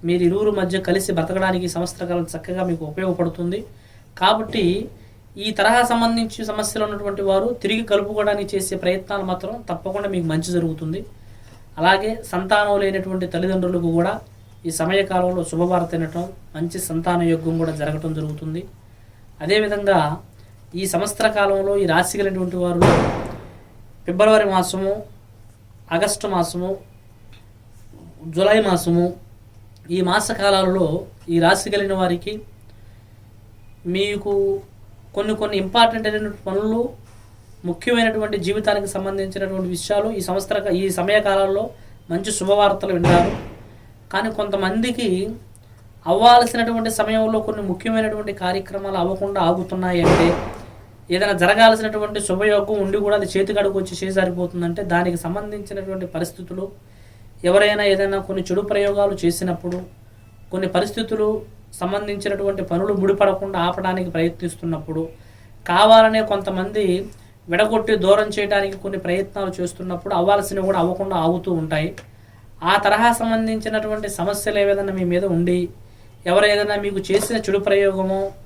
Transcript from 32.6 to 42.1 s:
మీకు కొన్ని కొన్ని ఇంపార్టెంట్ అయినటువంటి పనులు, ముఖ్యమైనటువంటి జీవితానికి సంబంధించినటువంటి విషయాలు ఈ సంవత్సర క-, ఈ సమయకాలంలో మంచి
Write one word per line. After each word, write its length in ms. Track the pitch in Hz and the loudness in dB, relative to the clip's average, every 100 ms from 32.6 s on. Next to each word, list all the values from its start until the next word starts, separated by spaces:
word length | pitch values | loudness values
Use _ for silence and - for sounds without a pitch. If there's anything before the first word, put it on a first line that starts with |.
| - - - - - - - - - - - - 175 | -20 -20 -20 -20 -20 -20 -20 -20 -20 -20 -20 -12 -4
మీకు 460 | 185 202 202 202 202 196 196 - - - - - | -2 0 -2 -2 0 0 -2 -6 -20 -20 -20 -10
కొన్ని 200 | - 214 214 | -4 -2 -2
కొన్ని 160 | 208 202 | -2 -2
ఇంపార్టెంట్ 480 | 190 233 233 226 220 | 0 4 4 4 -2
అయినటువంటి 340 | 214 214 202 | -2 -6 -8
పనులు, 380 | 196 190 214 226 247 - - - - - - - | -4 -2 0 0 -2 -6 -20 -20 -20 -20 -20 -10
ముఖ్యమైనటువంటి 720 | 175 170 - 240 226 220 214 208 | -8 -6 0 2 2 0 -2 -4
జీవితానికి 440 | 175 208 214 202 196 | -2 -2 0 0 -2
సంబంధించినటువంటి 800 | 196 190 196 190 190 190 190 180 | -4 -4 -4 -6 -4 -6 -4 -4
విషయాలు 400 | 175 - 208 220 | -6 -2 0 0
ఈ 100 | 208 | -4
సంవత్సర 380 | 180 190 190 208 | -4 -4 -2 -4
క-, 100 | 202 180 | 0 0
ఈ 20 | 190 185 | 0 -2
సమయకాలంలో 680 | 185 208 208 196 196 196 226 - - - | 2 2 2 2 2 0 -4 -10 -20 -20
మంచి 220 | - | -6